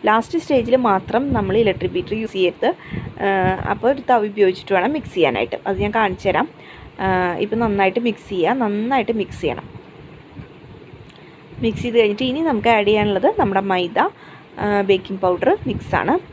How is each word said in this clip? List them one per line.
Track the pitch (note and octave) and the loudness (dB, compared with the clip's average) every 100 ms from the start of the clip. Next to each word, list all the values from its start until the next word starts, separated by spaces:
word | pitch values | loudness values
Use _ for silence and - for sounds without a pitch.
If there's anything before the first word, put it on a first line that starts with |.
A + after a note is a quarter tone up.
| - | 2
ലാസ്റ്റ് | A3 A#3 E4 | 2 0 -6
സ്റ്റേജിൽ | - C#4 A3+ B3+ B3 | 0 0 2 2 4
മാത്രം | F#3+ F#3 B3+ C#4 B3 | 0 0 -2 0 -2
നമ്മൾ | G3 G3+ | 0 2
ഇലക്ട്രിക് | A3 F#3 F3+ F3+ | 2 0 -4 -4
ബീറ്റർ | F3 A3 | -4 -6
യൂസ് | A3 F#3+ | -4 0
ചെയ്യരുത്. | F3+ E3+ A#3+ F4 - - - - G3 | 0 2 -2 -2 -8 -10 -10 -4 -2
ഏഹ്, | G3 F#3 F#3 - | 2 0 0 -2
അപ്പോൾ | G3+ A3+ | -2 0
ഒരു | C#4 B3+ | -2 2
തവി | A#3+ G#3+ | 0 0
ഉപയോഗിച്ചിട്ട് | G#3 F#3+ F#3 - F#3+ | 2 2 2 0 0
വേണം | F#3+ D4+ | 2 -2
മിക്സ് | - - | -6 2
ചെയ്യാനായിട്ട്. | D3+ A2+ A2+ - - | 2 2 -4 -4 -4
അത് | F#3+ | -2
ഞാൻ | G3+ A3 | -2 0
കാണിച്ചു | G#3+ F#3 G3 | 0 0 0
തരാം. | - D4 - - - - - F#3+ | 0 -2 -6 -20 -20 -20 -6 -2
ഏഹ്, | F#3 F3+ F3 | 0 0 -2
ഇപ്പം | G#3 A3 A#3 | -4 -2 -2
നന്നായിട്ട് | G3+ F#3+ F#3+ A#3 | 2 2 2 -2
മിക്സ് | A3 - | -4 -6
ചെയ്യുക, | F#3+ F3+ C4 | -2 0 2
നന്നായിട്ട് | A3 G#3 A3+ C4+ G#3 A3+ | 0 -2 0 -2 0 -2
മിക്സ് | G3 - | -4 -4
ചെയ്യണം. | D#3+ B2 - - - - - - - - - - - - - - - - - - - - | -4 -4 -10 -20 -20 -20 -20 -20 -20 -20 -18 -20 -20 -20 -20 -20 -20 -20 -20 -20 -20 -4
മിക്സ് | A3+ G#3 | -4 -2
ചെയ്ത് | B3 A#3 | 0 4
കഴിഞ്ഞിട്ട് | G#3+ G#3 C4 | 4 2 -2
ഇനി | C4+ D#4+ | 0 0
നമുക്ക് | A#3 A3 A3 | 2 4 4
ആഡ് | G3+ | 4
ചെയ്യാനുള്ളത് | G#3+ G#3 G3 C4 A4 | 2 2 2 2 2
നമ്മുടെ | C4 F#3+ G3 | 2 2 0
മൈദ, | F#3 F3 - D#4+ - - - - - | 0 0 0 -2 -2 -20 -20 -20 -6
ഏഹ്, | G#3 G3+ G3 | -2 0 2
ബേക്കിംഗ് | F#3+ - F#3+ F#3+ | 2 0 -2 0
പൗഡർ | F3+ G3+ G#4 C#4 | 2 2 0 -2
മിക്സാണ്. | G3+ - D#3+ C3+ D#4+ - | -6 -2 -2 0 -2 -2